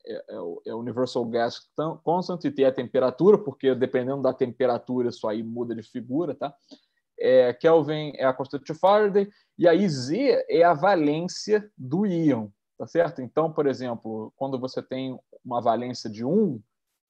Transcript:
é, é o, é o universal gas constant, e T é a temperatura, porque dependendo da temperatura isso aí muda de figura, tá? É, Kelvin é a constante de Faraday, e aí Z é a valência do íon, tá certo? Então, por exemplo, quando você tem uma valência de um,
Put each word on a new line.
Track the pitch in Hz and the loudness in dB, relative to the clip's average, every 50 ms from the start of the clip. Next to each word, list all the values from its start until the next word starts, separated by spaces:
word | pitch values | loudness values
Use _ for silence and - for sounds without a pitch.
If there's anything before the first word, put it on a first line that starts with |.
| - | -16
é, | - 107 - - - | -12 -12 -12 -12 -12
é | 104 104 | -12 -12
o, | 87 85 85 - - | -10 -10 -12 -12 -12
é | - 113 | -10 -10
o | 113 | -8
universal | 117 123 110 120 131 123 - 127 117 | -8 -6 -4 -2 -4 -2 -2 -4 -4
gas | 113 113 117 117 120 117 - _ _ - - 151 160 156 - - | -2 -2 -2 -2 -2 -4 -8 _ _ -8 -6 -6 -6 -6 -6 -4
constant, | 160 165 180 175 - 185 160 - | -2 -2 -2 -2 -4 -8 -4 -4
e | 147 | -4
T | 143 139 135 | 0 2 2
é | 131 | 2
a | 131 | 2
temperatura, | - 123 110 - 131 123 127 123 - 160 196 214 | 0 -6 -2 0 0 0 0 0 4 6 6 6
porque | - - 139 - - - 131 131 | 6 4 -2 -8 -2 0 0 2
dependendo | 117 123 123 - 127 123 127 135 139 131 | 2 0 0 0 -2 -2 -2 -4 -2 -2
da | 131 131 | -2 0
temperatura | - 131 120 113 - 135 123 120 113 - - 127 127 120 120 | 0 -2 -4 -2 -2 0 0 0 -2 -4 -4 -2 -2 -2 -2
isso | 120 - - 110 | -4 -4 -6 -6
aí | 104 113 113 | -4 -4 -6
muda | 113 117 120 120 117 117 | -8 -6 -8 -6 -6 -6
de | 117 104 | -10 -10
figura, | _ - 127 113 123 123 151 175 156 127 | _ -12 -12 -10 -6 -4 -4 -4 -4 -6
tá? | - 143 143 - _ _ - - - _ _ _ _ _ _ _ - | -8 -8 -10 -10 _ _ -20 -20 -20 _ _ _ _ _ _ _ -2
É, | - 120 131 131 123 123 120 | 2 4 6 6 6 6 2
Kelvin | - - 160 165 165 143 143 156 151 151 147 131 | 2 4 6 6 6 4 2 -2 -4 -6 -8 -6
é | - 131 | -2 0
a | 131 131 | 0 0
constante | - 135 - - 143 - | 0 -6 -8 -8 -10 -8
de | - 156 | -8 -6
Faraday, | - - 185 202 214 214 202 185 202 196 202 - _ _ _ _ | 0 4 4 6 6 4 4 2 2 0 0 -6 _ _ _ _
e | - 160 170 | 2 4 4
aí | 165 170 208 190 | 6 6 4 2
Z | 147 131 123 131 156 220 285 269 202 175 - - | 0 -2 -4 -4 -2 0 2 2 2 0 0 0
é | - 160 170 | 2 4 6
a | 175 170 | 4 4
valência | 143 165 202 202 175 151 147 147 160 175 180 - - - - 214 208 202 - _ - | 4 2 2 2 4 2 0 0 -2 -4 -6 -8 -8 -4 0 -2 -2 -2 -4 _ -14
do | 127 127 139 180 214 | -10 -6 -2 -2 0
íon, | 202 175 165 165 151 131 113 107 101 _ _ _ _ _ | 0 0 2 2 2 2 0 -2 -8 _ _ _ _ _
tá | - 135 - | -16 -12 -4
certo? | - 165 170 156 160 - 127 | 0 0 0 0 -2 -8 -10
Então, | 113 - 151 160 160 156 | -4 -2 0 0 0 0
por | 160 147 | 0 0
exemplo, | 139 127 110 127 123 120 110 - 113 113 110 107 - _ | 0 0 -2 -4 -8 -8 -8 -8 -10 -8 -8 -10 -10 _
quando | - 135 139 135 123 | -8 -8 -6 -6 -6
você | 123 127 - 127 - | -6 -6 -8 -8 -8
tem | - 131 131 131 131 127 - _ _ - - - | -8 -8 -8 -8 -8 -10 -12 _ _ -20 -20 -12
uma | 127 120 120 | -6 -6 -2
valência | 113 120 113 113 123 123 120 - - 113 | 0 0 0 0 -2 -6 -8 -8 -10 -10
de | 104 107 117 | -10 -6 -4
um, | 127 170 214 220 175 135 107 107 _ _ _ _ _ _ _ _ _ | 0 2 2 2 0 -2 -6 -10 _ _ _ _ _ _ _ _ _